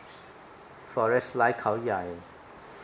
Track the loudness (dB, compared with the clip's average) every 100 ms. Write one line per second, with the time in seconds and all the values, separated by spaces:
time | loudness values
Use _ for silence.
0 | -16 -18 -18 -18 -18 -18 -18 -18 -6 2
1 | 4 4 2 4 4 4 2 2 2 0
2 | -2 -8 -12 -18 -18 -18 -16 -16